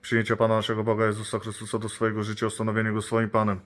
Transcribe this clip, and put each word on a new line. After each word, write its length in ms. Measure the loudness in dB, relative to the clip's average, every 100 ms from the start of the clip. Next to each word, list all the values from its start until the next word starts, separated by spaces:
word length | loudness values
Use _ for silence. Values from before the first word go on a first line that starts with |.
przyjęcia 340 | 0 0 2 2
Pana 180 | 4
naszego 300 | 2 0 -2
Boga 220 | 0 2 2
Jezusa 320 | 0 -4 -6
Chrystusa 400 | -6 -12 -6 -4
do 100 | -4
swojego 340 | 0 0 0
życia, 240 | -4 -2 -2
ustanowienia 460 | -2 -2 0 0
Go 100 | 0
swoim 280 | 0 0 2
Panem. 300 | 2 2 0